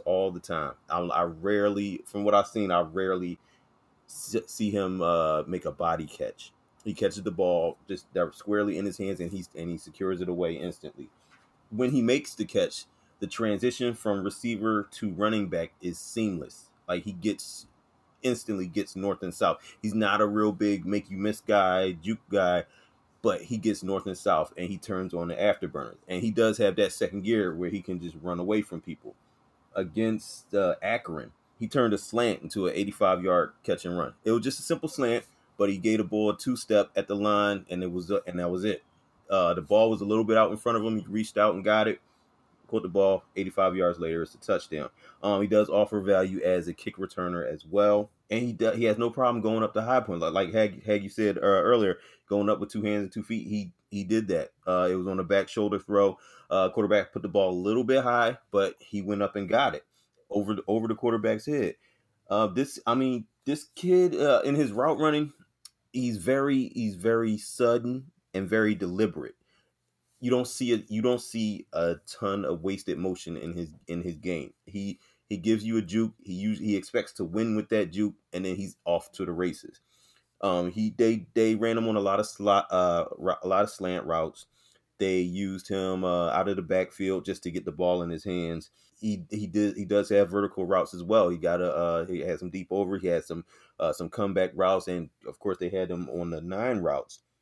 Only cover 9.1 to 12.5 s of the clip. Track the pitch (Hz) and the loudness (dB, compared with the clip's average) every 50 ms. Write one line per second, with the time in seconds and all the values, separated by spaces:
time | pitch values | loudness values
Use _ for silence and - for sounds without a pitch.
9.1 | 95 87 85 87 101 92 87 - - 82 82 87 87 80 - 80 - - 95 92 | -6 -6 -6 -8 -8 -10 -10 -12 -12 -10 -8 -8 -8 -8 -10 -14 -10 -6 -4 -4
10.1 | 95 85 90 90 87 87 90 82 82 69 82 90 - - - 71 - - 69 - | -2 -2 -4 -4 -2 -2 -2 -2 -2 -4 -6 -8 -8 -10 -14 -16 -16 -16 -18 -18
11.1 | _ _ _ _ _ _ _ _ _ _ _ _ 107 107 127 123 151 131 113 117 | _ _ _ _ _ _ _ _ _ _ _ _ -2 0 0 2 2 2 4 4
12.1 | 131 147 - - - - 107 - | 4 2 0 -4 -8 -8 -6 -2